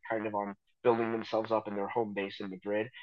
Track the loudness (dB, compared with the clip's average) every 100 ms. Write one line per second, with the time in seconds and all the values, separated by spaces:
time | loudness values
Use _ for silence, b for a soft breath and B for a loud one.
0 | -2 -2 0 -2 -2 -6 _ _ 4 4
1 | 4 -2 0 -2 2 2 2 -2 0 0
2 | 0 -2 -4 -4 -8 -6 0 0 0 B